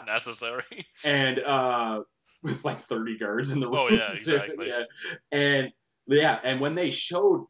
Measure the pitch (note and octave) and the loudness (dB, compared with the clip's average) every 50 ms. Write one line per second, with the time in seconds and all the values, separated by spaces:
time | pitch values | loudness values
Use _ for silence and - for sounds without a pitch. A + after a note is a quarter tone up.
0 | - G#2+ G#2+ A2+ - A#2+ A2+ - A#2+ A#2 A#2+ B2+ - - A#3+ G#3 E3 _ _ - | -4 -2 -2 -2 -2 -2 -6 -6 -6 -6 -6 -8 -10 -10 -14 -16 -16 _ _ -4
1 | - C#3+ C#3+ C#3 C3+ C3 B2+ C3 B2+ C#3+ C#3 C3 B2+ B2+ B2 A#2+ A2+ A2+ A2 G#2+ | 0 2 2 4 2 2 2 0 0 2 2 2 2 2 2 2 0 0 -2 -4
2 | G2+ _ _ _ _ _ _ _ - C#3 B2+ - - C#3 - - - - A#2 A2+ | -6 _ _ _ _ _ _ _ -6 -6 -6 -4 -4 -6 -6 -6 -6 -6 -4 -4
3 | A2+ A#2 A2 A2 A2 G#2 G#2+ A#2+ C#3 C#3 C3+ C#3 B2+ A#2+ C3 C#3+ B2+ A#2 A2 A2+ | -2 -4 -6 -4 -4 -2 -2 -2 -2 -2 -2 -2 -2 0 0 0 4 4 4 2
4 | A2 G2+ F#2+ G2+ B2+ D#3+ D3 C3+ G#2 G#2 F#2+ G2 G2 A2 A#2+ A#2+ A#2 - - - | 2 -2 -6 -6 -2 0 0 0 0 -2 -8 -8 -6 -6 -4 -6 -6 -8 -12 -14
5 | - - - - _ - C#3+ C#3+ C#3+ C#3+ C#3+ C3+ C3 C3 - _ _ _ _ _ | -12 -12 -12 -12 _ -4 0 2 2 4 4 2 0 -2 -8 _ _ _ _ _
6 | - B2+ C#3 D3 D#3 D3 A#2+ - - C3 C3 C3 C#3+ D3 D#3+ F3+ F3+ C#3+ - - | 0 4 4 6 6 4 2 2 0 -2 0 0 0 -2 0 0 -2 0 -2 -2
7 | - - F3 F3+ G3+ G3 E3+ - - - | -4 -2 0 2 4 4 4 4 0 -4